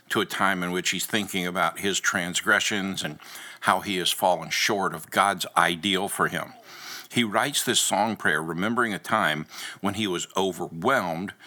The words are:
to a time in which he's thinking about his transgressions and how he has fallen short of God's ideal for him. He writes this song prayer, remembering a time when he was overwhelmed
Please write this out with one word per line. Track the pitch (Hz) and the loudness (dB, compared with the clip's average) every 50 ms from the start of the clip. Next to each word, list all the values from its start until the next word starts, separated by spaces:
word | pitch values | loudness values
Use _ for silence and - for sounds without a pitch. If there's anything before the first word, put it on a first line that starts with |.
| - - | -8 -4
to | - 113 | 0 0
a | 98 | 0
time | - - - 101 95 98 90 87 | 0 0 0 2 2 2 2 0
in | 87 | -2
which | 90 92 90 - | -2 0 0 0
he's | - 92 - | 0 -2 -2
thinking | - - 107 101 92 - 95 90 | -2 0 -2 -2 0 -2 -2 -2
about | 90 87 92 85 82 - - | 0 0 2 2 0 0 0
his | 90 101 90 - | -2 -2 0 0
transgressions | - - - 98 87 87 87 - - 107 104 98 - - 110 101 95 98 92 90 - | 0 0 0 0 0 -2 -2 -2 2 4 4 4 4 2 0 0 -2 -2 -4 -4 -4
and | - - - - - - - - - - - - | -6 -6 -10 -14 -18 -16 -16 -16 -16 -14 -4 2
how | 104 98 92 | 2 2 2
he | 95 104 98 | 2 -2 -2
has | 90 85 - - | 0 0 0 0
fallen | - 101 92 90 82 80 80 | 2 4 4 4 2 0 -4
short | - - - - 113 101 95 85 82 | -2 0 0 0 0 0 0 -2 -4
of | 80 78 - | -4 -8 -2
God's | - 107 95 101 95 87 - - - | 2 4 4 4 4 0 -2 -2 2
ideal | 85 85 85 87 82 78 101 95 92 101 95 | 4 4 4 2 0 0 2 2 2 0 0
for | - - 90 85 | 0 0 0 0
him. | 87 80 76 73 - - - - - - - - - - - - | 0 -2 -6 -8 -12 -20 -20 -20 -18 -16 -14 -14 -14 -14 -12 -4
He | - 123 120 | 0 0 0
writes | 107 98 113 120 147 139 - - | 2 2 2 2 2 0 0 0
this | 127 110 - | 2 2 2
song | - - - 95 104 113 104 | 2 2 2 2 2 2 0
prayer, | - - 101 78 76 | 0 2 2 2 2
remembering | 80 82 85 87 95 110 117 120 120 113 101 | 0 -2 -2 -2 0 0 2 2 0 0 0
a | - | -4
time | - - 113 110 95 78 76 76 76 - - - - - - - | -4 -2 0 2 2 2 2 0 -4 -8 -10 -12 -12 -12 -10 -4
when | - 101 98 | -4 -2 -2
he | 104 110 | 0 -2
was | 98 87 82 - - - | -2 -2 -2 -4 -4 0
overwhelmed | 95 95 95 87 85 87 - 82 82 85 123 135 123 98 87 80 82 98 95 - - - | 0 0 0 0 -2 -6 -8 -6 -2 0 2 2 2 2 -2 -4 -4 -6 -8 -10 -12 -18